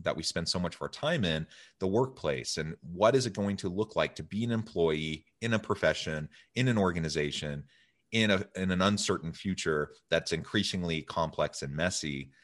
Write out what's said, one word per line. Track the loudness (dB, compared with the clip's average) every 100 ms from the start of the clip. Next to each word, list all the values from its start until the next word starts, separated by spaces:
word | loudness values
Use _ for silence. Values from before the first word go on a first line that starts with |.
that | -4 -2
we |
spend | -4 -4 -2
so | -2
much | -2
of | -4
our | -10
time | -4 -2 0
in, | 0 0 -4 -12 -20 _
the | 0
workplace, | 2 0 -2 -2 -2 -4 -4
and | -6 -8 -12
what | 2 4
is | 6 2
it |
going | -2 -2 -2
to | -2
look | -2 -2 0
like | -2
to | -2
be | -6 -4
an | 0
employee | -2 -2 2 2 2 -2 -6 -10 _
in | -2
a | -2
profession, | 0 2 2 2 -2 -6 -6 -14 -10
in | 0 2
an | 4
organization, | 4 2 0 0 -2 -2 -6 -8 -10 _ _ _ _
in | 2 4
a, | 4 2
in | -2 0
an | 4
uncertain | 4 4 2 0 -2
future | -6 -4 -2 0 0 -2 -8 _
that's | 0 2
increasingly | -4 0 0 0 -2 -2 -2
complex | -4 -2 -2 0 -2 -2
and | -6
messy, | -2 -2 0 -4 -6 -10 -18